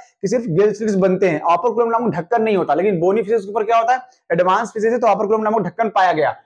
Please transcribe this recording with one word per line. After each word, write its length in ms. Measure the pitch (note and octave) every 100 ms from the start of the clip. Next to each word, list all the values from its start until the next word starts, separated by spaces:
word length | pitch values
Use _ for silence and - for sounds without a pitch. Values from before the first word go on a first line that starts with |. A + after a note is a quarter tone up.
| - _
कि 60 | F#3+
सिर्फ 160 | A#3+ A#3
gill 260 | E3 G#3
स्लिट्स 220 | G#3 A3
बनते 340 | G3 F#3+ F#3 F#3+
हैं, 140 | D3+
operculum 500 | E3 F3 B3 A3 A#3
नामक 220 | A#3 A#3
ढक्कन 280 | D#3+ E3 A#3
नहीं 140 | A3 G3
होता, 180 | D3+
लेकिन 260 | D3 G3+ F3+
bony 220 | F3 G#3
फिशेज 220 | G3 A3+
के 60 | F#3+
ऊपर 140 | G#3+
क्या 140 | G#3 A3+
होता 140 | A3+
है, 80 | B3+ - _ -
एडवांस 380 | E3+ F#3 G3 A3+
फिशेज 220 | A3 A3
है 60 | A#3+
तो 80 | A#3
operculum 380 | F#3+ G#3 A3
नामक 160 | G#3+ A3
ढक्कन 280 | F3 - A3+
पाया 240 | G3+ F#3
गया। 240 | D#3 C3+ -